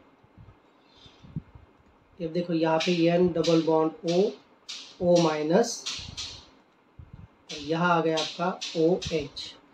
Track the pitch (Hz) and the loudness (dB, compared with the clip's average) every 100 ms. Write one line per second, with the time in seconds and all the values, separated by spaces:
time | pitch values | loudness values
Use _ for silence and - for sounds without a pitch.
0 | _ _ _ - - - _ _ _ _ | _ _ _ -20 -20 -20 _ _ _ _
1 | - _ - - - - - _ _ _ | -20 _ -14 -14 -14 -20 -20 _ _ _
2 | _ - 165 170 170 160 160 160 180 175 | _ -10 -6 -4 -2 0 2 2 2 2
3 | 165 175 180 160 165 165 160 160 160 156 | 4 4 2 2 2 2 4 2 2 -2
4 | 165 175 214 - _ _ - - - - | -2 2 2 -2 _ _ -18 -16 -16 -2
5 | 180 175 160 151 151 185 233 - - - | 4 4 4 0 2 2 2 -4 -10 -10
6 | - - - - - _ _ _ _ - | -12 -12 -14 -16 -20 _ _ _ _ -20
7 | - - - _ - 151 143 165 175 165 | -20 -20 -20 _ -16 -12 -4 0 2 2
8 | 160 160 151 - 175 - - 170 160 185 | 2 -2 -4 -4 -6 -6 -8 0 2 2
9 | - 160 139 - - - _ | -2 -6 -6 -12 -18 -20 _